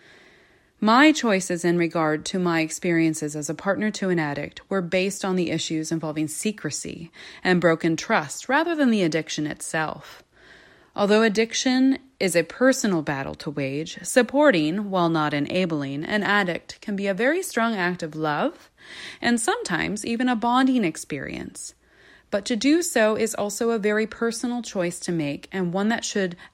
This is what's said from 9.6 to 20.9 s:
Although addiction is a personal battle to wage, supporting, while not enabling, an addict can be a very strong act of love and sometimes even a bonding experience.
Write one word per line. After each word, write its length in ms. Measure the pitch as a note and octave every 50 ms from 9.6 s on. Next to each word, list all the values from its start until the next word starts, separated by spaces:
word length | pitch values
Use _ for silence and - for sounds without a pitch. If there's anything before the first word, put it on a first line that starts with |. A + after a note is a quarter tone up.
| - - - D#3+ D#3 D3+ - - - - - - - _ _ _ - - - - - - - _ _ _ -
Although 280 | - G3+ G3 G#3 G#3+ A3+
addiction 760 | A3+ G3 G#3+ A3+ A3+ - - - C4 B3+ C4 C4 C4+ C4 - - _ _ -
is 160 | - F#3 E3+
a 60 | F3 E3
personal 580 | - - - B3 C4 C4 C4 - G#3+ F#3 E3 D3
battle 320 | D#3 D3 C3+ C#3 D3 -
to 140 | - - D#3+
wage, 480 | C#3+ D3 C#3 C3+ C#3 D3 D#3+ E3+ - - F3+
supporting, 880 | - - C4 A#3+ A3 - C#4 D4+ D4 A3+ E3+ D3+ D3+ E3+ G#3 G#3 G3+
while 180 | F#3+ F#3 E3+ E3
not 260 | E3 D#3+ D3+ D3 D3+
enabling, 680 | C#3+ C#3+ - - F#3 F#3 F3 E3 D3 C#3+ C3+ C#3 C#3+ E3
an 180 | - G#3 G#3 F#3+
addict 580 | F3+ G3+ G#3 G3+ F3+ E3 - - - - -
can 140 | - - G3+
be 100 | G3 G3
a 80 | G3 G3
very 280 | F3+ A#3 C4+ D#4 F#4 F#4
strong 320 | - - A#3+ A3+ A#3 A3+
act 280 | G3 F3 F3 F3+ F3 -
of 140 | D#3 D3+
love 540 | D#3 D#3 D#3 D3 D3+ G3 C#4+ F4 - - - _ _ - - - - - - - -
and 200 | - A#3+ A#3+ A#3
sometimes 640 | - - G4+ B4 A#4 - F3 D#3 D#2+ - F#3+ G#3+ -
even 220 | - A#3 A3+ B3 B3+
a 80 | B3
bonding 480 | A3 A3 A#3+ A#3+ B3+ C4 C4 C4 B3+ G#3+
experience. 880 | D#3+